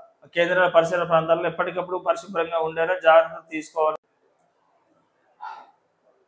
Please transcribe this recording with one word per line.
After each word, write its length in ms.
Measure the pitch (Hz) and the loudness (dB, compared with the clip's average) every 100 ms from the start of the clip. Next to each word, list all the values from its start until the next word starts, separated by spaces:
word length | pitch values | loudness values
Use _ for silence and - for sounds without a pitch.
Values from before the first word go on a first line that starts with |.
| - _ - 170 | -18 _ -8 -2
కేంద్రాల 320 | 170 180 175 | 0 2 4
పరిసర 360 | 170 165 175 | 4 2 0
ప్రాంతాలను 440 | 170 160 160 165 175 | 0 0 2 0 0
ఎప్పటికప్పుడు 500 | 165 175 175 180 180 | -4 -6 -6 -6 -4
పరిశుభ్రంగా 600 | 185 165 - 175 165 165 | -2 -4 -4 -6 -4 -4
ఉండేలా 400 | 160 160 165 185 | -4 -2 -2 0
జాగ్రత్తలు 480 | 165 160 165 165 - | 6 6 4 -2 -12
తీసుకోవాలి. 460 | 160 151 165 156 151 _ _ _ _ _ _ _ _ _ _ _ _ _ _ - - - _ _ _ _ _ | -12 -8 -2 -2 -2 _ _ _ _ _ _ _ _ _ _ _ _ _ _ -18 -18 -20 _ _ _ _ _